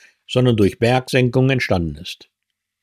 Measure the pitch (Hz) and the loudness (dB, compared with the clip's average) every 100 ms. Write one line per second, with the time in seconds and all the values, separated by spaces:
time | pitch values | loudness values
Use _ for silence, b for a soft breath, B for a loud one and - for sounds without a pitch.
0 | b b b 123 127 110 98 - 113 127 | b b b 0 2 2 2 2 0 0
1 | 127 135 123 127 131 131 - 95 82 73 | 0 0 0 2 0 0 -2 -2 -2 -8
2 | 87 - - _ _ _ _ _ | -14 -16 -20 _ _ _ _ _